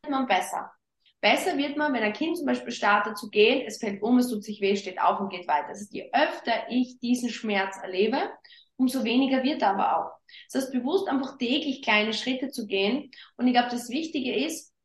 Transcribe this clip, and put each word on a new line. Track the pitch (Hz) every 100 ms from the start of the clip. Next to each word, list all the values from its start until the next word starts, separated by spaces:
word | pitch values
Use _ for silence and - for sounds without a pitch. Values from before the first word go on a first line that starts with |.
| 302
man | 269 247
besser?“ | 190 - 160 - _ _ _ _ _
Besser | 202 285 381 285
wird | 285 285
man, | 302
wenn | 247
ein | 208
Kind | 208 320 349
zum | 269
Beispiel | 247 -
startet | 233 208 208 226 214
zu | 208
gehen, | 208 220 269 220
es | -
fällt | 214 202
um, | 214 247
es | 247
tut | 214
sich | 214 208
weh, | 196 202
steht | 185 -
auf | 170 202
und | 190
geht | 180 180
weiter. | 147 147
Das | 196
heißt, | -
je | - -
öfter | 254 320 - - 226 -
ich | 247 247 -
diesen | 240 247 240
Schmerz | - 220 202 196 -
erlebe, | 196 185 220 269 403 - - - _ -
umso | 254 262
weniger | 226 247 269 262
wird | 247 302
er | 202
aber | 196 - 165
auch. | - - _ - -
Das | 277
heißt, | 262
bewusst | 254 247 381 392
einfach | 277 254 -
täglich | 233 294 294 -
kleine | - 214 214
Schritte | 214 254 262 262
zu | - 208
gehen. | 190 202 269 - - - -
Und | 247
ich |
glaub, | 240 -
das | 240 -
Wichtige | 262 320 294 -
ist | 220 302 - - _